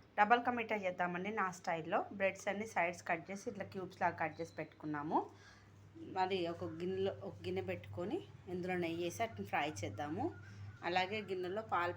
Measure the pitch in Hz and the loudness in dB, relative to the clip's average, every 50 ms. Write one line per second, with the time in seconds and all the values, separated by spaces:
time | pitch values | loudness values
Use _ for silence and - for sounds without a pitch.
0 | - - - - 208 208 240 240 247 262 247 240 226 226 220 214 190 185 180 180 | -20 -2 6 6 8 10 8 8 8 4 2 2 0 0 0 0 2 0 2 2
1 | 180 175 175 180 185 202 220 220 190 185 175 - - 190 170 165 156 160 185 240 | 2 2 2 0 -2 0 0 2 0 0 -2 -2 -2 0 0 0 0 2 2 2
2 | 359 - - 196 196 190 185 190 - 208 190 202 214 220 - 196 170 175 180 175 | 2 0 0 2 2 2 2 2 -2 -2 -2 -2 -4 -2 2 2 2 2 2 -2
3 | - - 180 165 156 - 190 196 - 247 214 190 190 - - 196 185 175 - - | -2 0 0 0 0 -6 -8 -6 -6 -6 -6 -6 -8 -6 -6 -6 -6 -6 -2 0
4 | 190 175 170 - 170 160 156 - 165 165 - - 156 156 - - - 151 151 147 | 2 2 2 2 0 -2 -2 -4 -8 -8 -6 -8 -8 -8 -10 -8 -6 -4 -4 -2
5 | 147 156 202 311 403 - - - - - - - - - - - - - - - | -2 2 2 2 2 2 -6 -16 -20 -20 -20 -20 -20 -20 -20 -20 -20 -20 -16 -14
6 | - - - 185 185 185 196 190 170 165 170 160 185 165 160 160 175 180 190 190 | -14 -4 0 2 2 2 4 2 2 0 -2 -2 -4 -6 -4 -4 -2 -2 0 2
7 | 190 196 - - - 190 165 - 170 185 185 190 190 185 185 175 - - - - | 2 0 0 -2 -6 -10 -10 -6 -4 -2 -2 0 0 -2 -4 -4 -6 -8 -6 -4
8 | 175 196 269 392 - - - - - - 180 185 175 180 185 180 175 165 165 165 | -2 -2 -2 -2 -4 -6 -12 -14 -8 -6 -4 -2 0 0 2 2 2 0 0 0
9 | 175 170 170 - 233 226 - - 196 - - 170 147 151 151 - - 151 - - | 0 -2 0 0 -2 -2 -2 -6 -4 0 0 2 2 0 0 -2 -4 -4 -4 -4
10 | 147 143 156 196 262 349 - - - - - - - - - - - 170 175 185 | -4 -2 0 0 0 -2 -2 -4 -10 -14 -14 -12 -12 -12 -12 -6 -4 0 2 2
11 | 185 185 208 220 208 185 196 185 180 180 185 214 220 220 208 175 175 175 175 | 2 2 -2 -4 -2 -2 -2 -2 -2 -2 -2 -4 -2 0 2 2 2 2 2